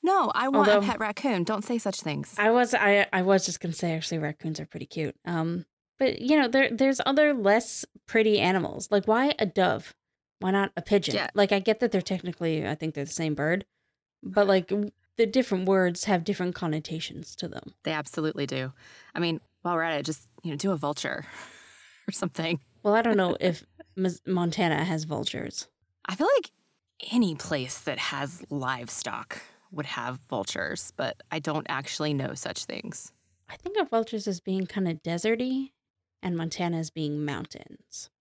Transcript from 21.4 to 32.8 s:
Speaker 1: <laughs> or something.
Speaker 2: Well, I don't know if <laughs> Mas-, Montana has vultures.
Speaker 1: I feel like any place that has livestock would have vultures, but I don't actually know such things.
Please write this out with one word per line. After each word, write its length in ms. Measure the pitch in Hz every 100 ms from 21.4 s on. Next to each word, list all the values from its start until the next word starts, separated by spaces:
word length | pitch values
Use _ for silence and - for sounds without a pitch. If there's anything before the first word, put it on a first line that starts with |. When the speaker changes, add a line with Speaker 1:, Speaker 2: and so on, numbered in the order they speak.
| - - -
Speaker 1:
<laughs> 440 | - - - -
or 20 |
something. 480 | - 175 - 165 170 _ _
Speaker 2:
Well, 120 | 208 214
I 60 |
don't 120 | 233 214
know 220 | 180 -
if 240 | 180 165 - _
<laughs> 140 | - -
Mas-, 260 | 185 175 -
Montana 560 | 185 175 165 175 151
has 220 | 170 160 156
vultures. 640 | 151 - - - - - _ _ _ -
Speaker 1:
I 100 | 190
feel 120 | 339 539
like 160 | - _ _ _ _ _ -
any 220 | 240 208 156
place 420 | - 151 127 -
that 200 | - 131
has 440 | - 139 139 - -
livestock 920 | 143 127 131 120 - 123 113 110 - - _ _
would 140 | 160 139
have 340 | - 120 127 _
vultures, 640 | 117 98 - 78 - - -
but 240 | 131 - -
I 80 | 160
don't 260 | 147 151 -
actually 440 | 131 135 - 151
know 200 | 143 135
such 320 | - - - -
things. 460 | -